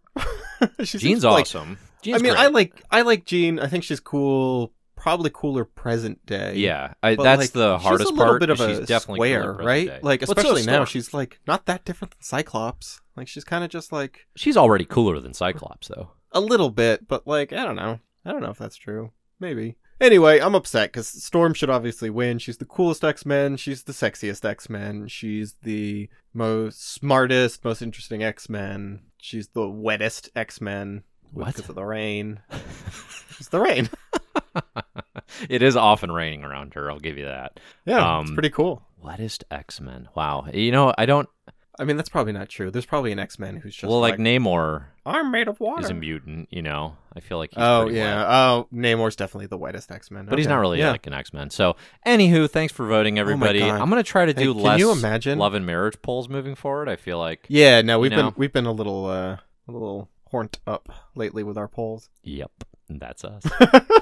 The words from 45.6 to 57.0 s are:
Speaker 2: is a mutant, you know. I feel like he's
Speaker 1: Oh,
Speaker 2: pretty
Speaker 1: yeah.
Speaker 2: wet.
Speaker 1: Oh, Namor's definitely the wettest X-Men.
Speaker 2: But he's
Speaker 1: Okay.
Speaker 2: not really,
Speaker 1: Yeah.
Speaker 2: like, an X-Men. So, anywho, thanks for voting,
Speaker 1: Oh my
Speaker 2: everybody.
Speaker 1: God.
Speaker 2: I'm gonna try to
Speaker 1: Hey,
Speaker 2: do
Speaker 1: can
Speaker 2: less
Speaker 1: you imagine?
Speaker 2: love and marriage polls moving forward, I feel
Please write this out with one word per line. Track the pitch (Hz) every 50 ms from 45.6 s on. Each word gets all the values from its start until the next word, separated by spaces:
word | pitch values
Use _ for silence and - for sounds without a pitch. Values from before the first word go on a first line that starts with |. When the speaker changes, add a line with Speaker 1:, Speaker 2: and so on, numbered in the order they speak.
| 226 226 285 -
Speaker 2:
is | - 202
a | 87
mutant, | 82 78 78 78 78 - 78 78 80 80 -
you | - 87
know. | 80 76 73 73 76 78 76 - _ - -
I | 87
feel | - - 90 82
like | 78 -
he's | - 117 117
Speaker 1:
Oh, | 120 120 117 113
Speaker 2:
pretty | 110 117 110
Speaker 1:
yeah. | 107 104 101 104
Speaker 2:
wet. | 104 95
Speaker 1:
Oh, | 123 131 131 127 120 120 117 -
Namor's | 123 120 120 120 113 113 113 110 -
definitely | - 101 - - 101 101 98
the | 101 92
wettest | - - 95 95 - -
X-Men. | 87 98 - - 98 95 95
Speaker 2:
But | 104 123 147
he's | 151
Speaker 1:
Okay. | 139 143
Speaker 2:
not | 123
really, | 101 90 85 82
Speaker 1:
Yeah. | 78 143
Speaker 2:
like, | - - - 73
an | 69
X-Men. | 67 67 - - 71 69 69
So, | - - 98 87 - - - - _ _ -
anywho, | 240 240 214 196 175 170 160 151 147
thanks | - 160 160 156
for | - - 123
voting, | 107 110 107 107 107 104
Speaker 1:
Oh |
my | 107
Speaker 2:
everybody. | 104 104 101 135 120 104 101 104
Speaker 1:
God. | 101 104 104 104
Speaker 2:
I'm | 123 170
gonna | 226 247 -
try | - - 190 175
to | 160
Speaker 1:
Hey, | 139 127 135
Speaker 2:
do | 135 120
Speaker 1:
can | 107
Speaker 2:
less | 101 104 107 170
Speaker 1:
you | 202 226
imagine? | 208 135 113 107 110 117 117 143 143 123
Speaker 2:
love | 101 101 98
and | 101 92
marriage | 87 85 87 98 110 - -
polls | - 131 123 127 120 123
moving | 135 139 131 139 139
forward, | - - 139 139 147 147 131
I | 92
feel | -